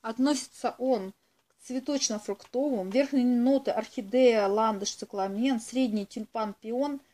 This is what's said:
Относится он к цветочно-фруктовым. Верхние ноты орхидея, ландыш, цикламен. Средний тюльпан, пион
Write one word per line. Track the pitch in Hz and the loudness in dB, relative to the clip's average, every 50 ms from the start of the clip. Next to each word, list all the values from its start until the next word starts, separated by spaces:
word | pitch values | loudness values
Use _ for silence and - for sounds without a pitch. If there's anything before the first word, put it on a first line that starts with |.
Относится | - 226 226 247 262 285 294 254 - - - - - 233 - - | -8 -8 -2 0 2 2 2 0 -4 -10 -16 -6 -6 -6 -6 -2
он | 240 262 262 214 190 190 | 0 0 0 0 -2 -6
к | 196 _ _ _ _ _ _ _ _ _ - | -12 _ _ _ _ _ _ _ _ _ -14
цветочно-фруктовым. | - 254 262 254 294 285 269 269 - 220 208 - - 196 - - - - 247 277 302 262 208 185 190 | -8 -8 -6 -4 -2 -2 -2 0 -2 -4 -4 -4 -6 -8 -8 -10 -6 -4 -2 0 0 0 -2 -2 0
Верхние | 190 262 285 277 277 269 247 | 2 2 2 4 2 2 4
ноты | 247 247 240 240 262 277 269 269 - | 4 4 4 4 4 4 2 2 0
орхидея, | - 220 214 - - - 214 196 208 254 262 247 226 220 202 | -2 -2 -4 -6 -10 -10 -10 -2 4 6 6 6 6 6 2
ландыш, | 190 202 214 226 226 214 196 202 - - | 2 2 2 2 2 0 -2 -6 -8 -8
цикламен. | - - - - 202 190 196 196 208 240 277 262 226 | -10 -14 -10 -6 -6 -4 -4 -2 -2 0 0 0 -2
Средний | 220 - - 254 262 233 208 214 196 | -4 -6 -2 -2 0 0 0 -4 -4
тюльпан, | - - 240 220 - _ 226 220 214 202 _ | -6 -10 -12 -12 -10 _ -6 -6 -6 -6 _
пион | - 220 233 247 277 285 285 277 - _ | -10 -6 -4 -2 -2 -2 -4 -8 -12 _